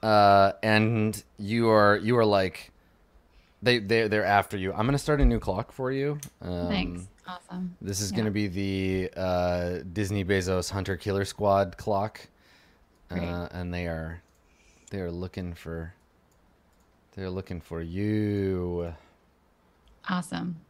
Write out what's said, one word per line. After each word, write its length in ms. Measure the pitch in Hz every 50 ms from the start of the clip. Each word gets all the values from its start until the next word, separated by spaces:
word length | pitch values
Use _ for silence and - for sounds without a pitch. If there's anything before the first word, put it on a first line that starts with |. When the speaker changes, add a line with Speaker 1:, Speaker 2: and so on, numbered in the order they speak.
Speaker 1:
uh, 520 | - 110 107 107 104 101 101 98 98 98 - - -
and 580 | 110 107 107 107 110 117 113 107 110 107 - - _ _ -
you 300 | 104 98 110 117 117 113
are, 280 | 110 107 104 101 104 104
you 200 | 87 110 123 120
are 80 | 113
like, 460 | 107 101 98 95 92 85 - - - _ _ _ _ _ _ _ _ _ _ _ _ _ - _ _ _ _
they, 180 | - 123 123 120
they, 280 | 101 98 113 113 113 107
they're 180 | 104 107 101
after 300 | 90 101 101 98 - - 101
you. 140 | 92 95
I'm 140 | 95 85 107
gonna 120 | 127 139 139
start 200 | - - 151 143
a 60 | 139
new 140 | 123 117 110
clock 320 | - - 92 95 120 -
for 200 | - - 131 127
you. 280 | 135 135 135 143 147 147 - - _ _
Um, 260 | - 87 90 87 87 -
Speaker 2:
Thanks. 380 | - 190 - - 87 87 90 92 - _ _ -
Awesome. 480 | 180 180 _ _ 180 180 185 180 175 _
Speaker 1:
This 180 | - 95 101 95
is 120 | 104 98
Speaker 2:
Yeah. 60 | 98 147
Speaker 1:
gonna 120 | 110 107
be 160 | 98 107 104 101
the, 600 | 85 95 98 98 95 95 95 95 95 95 92 90 - 85
uh, 640 | 92 92 90 90 90 90 87 90 87 87 90 85 - 92
Disney 320 | 85 98 107 92 101 101 95
Bezos 460 | 85 101 95 90 92 95 92 90 -
Hunter 240 | - 98 92 90 98
Killer 300 | 87 - 104 95 98 98
Squad 500 | 95 - - 104 101 98 98 98 92 90
clock, 460 | - - - 104 98 101 110 - - - - _ _ _ _ _ _ _ _ _ _ _ _ _ _ _ _
Speaker 2:
Great. 120 | 90 87 87
Speaker 1:
uh, 260 | 87 87 87 87 -
and 220 | - 90 90 87 87
they 140 | 87 87 85
are, 340 | 82 80 80 80 82 82 _ _ _ _ _ _ _ _ _ _ _ _ _ -
they 100 | - 98
are 100 | 92 87
looking 420 | 85 87 90 90 - - 92 90 85
for, 400 | - - 85 82 82 82 80 87 _ _ _ _ _ _ _ _ _ _ _ _ _ _ _ _ _ _ _ _ _ _ _ _
they're 140 | - 95 92
looking 300 | 90 95 95 - 95 85
for 220 | - - 80 82
you. 1120 | 82 82 85 95 104 107 107 107 107 104 101 101 98 98 95 90 90 90 87 87 85 85 85 - - _ _ _ _ _ _ _ _ _ _ _ _ _ _ _ _ _ _ _ _ -
Speaker 2:
Awesome. 480 | 185 180 175 - 175 175 175 175 170 165 - _